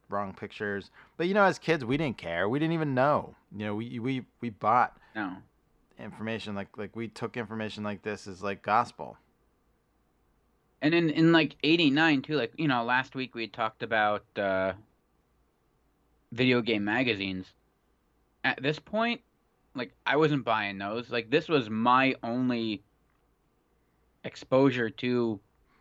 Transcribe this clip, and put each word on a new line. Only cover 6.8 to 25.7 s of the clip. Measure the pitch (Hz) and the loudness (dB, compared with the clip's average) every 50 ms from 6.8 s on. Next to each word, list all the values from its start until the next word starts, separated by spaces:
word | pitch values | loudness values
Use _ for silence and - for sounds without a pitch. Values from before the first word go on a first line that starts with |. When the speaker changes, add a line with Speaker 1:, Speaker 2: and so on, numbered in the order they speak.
| 104 92 - | -12 -10 -8
Speaker 1:
we | 113 117 107 | -10 -10 -10
took | - - 123 107 - | -8 -8 -8 -6 -6
information | 123 113 101 113 110 107 104 - 107 104 | -8 -8 -6 -6 -6 -6 -6 -6 -8 -6
like | 104 101 90 - | -8 -8 -6 -6
this | 107 104 - - 104 | -8 -8 -6 -8 -14
as, | 92 87 101 | -14 -8 -6
like, | 101 98 - | -6 -6 -4
gospel. | - 104 104 117 120 - - - 73 60 53 - _ _ _ _ _ _ _ _ _ _ _ _ _ _ _ _ _ _ _ _ _ _ _ _ _ _ _ _ _ _ _ _ 131 | -2 2 2 2 2 0 -4 -12 -14 -14 -14 -18 _ _ _ _ _ _ _ _ _ _ _ _ _ _ _ _ _ _ _ _ _ _ _ _ _ _ _ _ _ _ _ _ 0
Speaker 2:
And | 151 170 | 2 4
in, | 170 170 156 | 4 2 2
in, | 143 160 160 165 | 2 4 6 6
like, | 165 160 156 151 - - - | 6 6 4 2 -2 -2 2
eighty-nine, | 151 165 170 165 139 135 151 165 160 147 131 | 2 4 4 4 4 4 4 4 4 4 2
too, | - - 156 | 0 0 -2
like, | 139 117 113 - - | -2 -2 0 0 0
you | 165 147 | 2 2
know, | 127 120 117 | 2 2 0
last | 120 123 127 127 - - | 2 0 0 0 -2 -6
week | 131 127 117 - | -8 -8 -8 -6
we | 117 113 104 | -8 -8 -8
talked | - 120 113 110 - _ | -4 -4 -4 -4 -4 _
about, | 123 107 113 110 107 104 104 104 - _ _ 110 | -4 0 2 2 4 2 2 0 -4 _ _ -2
uh, | 101 98 95 95 95 95 95 104 - _ _ _ _ _ _ _ _ _ _ _ _ _ _ _ _ _ _ _ _ _ _ _ _ _ _ _ _ _ | 0 0 0 0 0 -2 -2 -6 -12 _ _ _ _ _ _ _ _ _ _ _ _ _ _ _ _ _ _ _ _ _ _ _ _ _ _ _ _ _
video | 117 117 127 127 123 123 | -2 2 4 4 4 4
game | 110 113 110 104 101 | 4 2 0 0 0
magazines. | 104 110 127 131 123 107 98 98 95 95 95 92 - _ _ _ _ _ _ _ _ _ _ _ _ _ _ _ _ _ _ - | 0 0 0 2 0 0 -2 -2 -4 -6 -8 -10 -12 _ _ _ _ _ _ _ _ _ _ _ _ _ _ _ _ _ _ -4
At | 131 127 - | -2 -2 -2
this | 131 143 156 - | -2 -4 -4 -4
point, | - - 208 214 226 233 233 - - _ _ _ _ _ _ _ _ _ _ | -8 -6 -4 -2 -2 -2 -2 -6 -10 _ _ _ _ _ _ _ _ _ _
like, | 123 120 - - _ _ | -10 -10 -10 -12 _ _
I | - 135 151 | 0 2 4
wasn't | 160 147 151 135 107 | 4 4 2 0 0
buying | 117 110 110 104 101 98 95 | 0 0 0 0 -2 -4 -6
those. | 98 101 107 120 120 120 | -6 -6 -6 -6 -6 -4
Like, | 120 120 110 110 | -4 -4 -2 0
this | 131 170 165 - | 0 0 2 2
was | 165 143 113 107 | 0 0 0 0
my | 110 110 113 123 123 131 135 131 123 - | -2 0 4 4 6 6 6 4 0 -2
only | - 117 117 127 127 127 123 117 113 110 104 98 - _ _ _ _ _ _ _ _ _ _ _ _ _ _ _ _ _ _ _ _ _ _ _ _ _ _ _ - | -4 -4 -2 -2 0 0 0 -2 -2 -4 -4 -6 -8 _ _ _ _ _ _ _ _ _ _ _ _ _ _ _ _ _ _ _ _ _ _ _ _ _ _ _ -14
exposure | 127 - - - - 131 131 139 139 123 123 117 110 | -14 -14 -14 -6 0 2 4 4 4 4 2 -2 -4
to | 110 - 127 123 123 120 120 113 107 101 - _ _ _ _ _ | -4 -6 -4 -2 0 0 0 0 -2 -6 -10 _ _ _ _ _